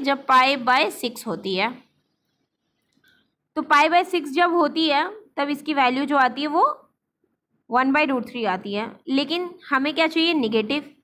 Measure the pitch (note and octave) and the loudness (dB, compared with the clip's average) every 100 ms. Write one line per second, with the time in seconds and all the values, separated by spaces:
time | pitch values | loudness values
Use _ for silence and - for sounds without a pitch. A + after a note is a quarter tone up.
0 | C#4 C4+ C#4 C4 C4 C#4 A#3+ B3+ F4+ - | 0 -2 4 4 4 2 2 2 0 -4
1 | A#3+ A#3 A3+ E3 F#3+ F#3 A3 B3+ _ _ | -8 -8 -8 -8 -4 -2 -2 -6 _ _
2 | _ _ _ _ _ _ _ _ _ _ | _ _ _ _ _ _ _ _ _ _
3 | _ _ _ _ _ D#4 - D4 D#4 F4 | _ _ _ _ _ -8 2 4 4 2
4 | F#4+ F4 C#4+ C#4 F4 E4+ C#4+ D#4+ D#4+ C#4+ | 2 -2 -2 0 2 2 0 0 0 0
5 | F4+ G#4+ - - C#4+ C#4+ D4+ C#4 B3+ C4 | -2 -8 -10 -6 -4 -4 -2 0 2 0
6 | C#4 C#4+ B3+ C4+ D4 D#4+ C#5 - _ _ | 0 2 0 0 -2 2 2 0 _ _
7 | _ _ _ _ _ _ - A#3+ C4+ D4 | _ _ _ _ _ _ -2 0 2 2
8 | D4 B3+ A3 B3 G#3+ F#3 G3+ G3+ A3+ - | 2 -2 -4 -4 -4 -4 -4 -6 -8 -10
9 | - C4+ D4 E4+ F4+ - - C#4 C#4+ D4+ | -4 -2 -2 -4 -6 -12 -4 -2 0 0
10 | D#4+ D#4+ E4 D#4+ A3 A3 G#3+ C#4+ D4 _ | 0 0 0 0 0 0 0 -4 -8 _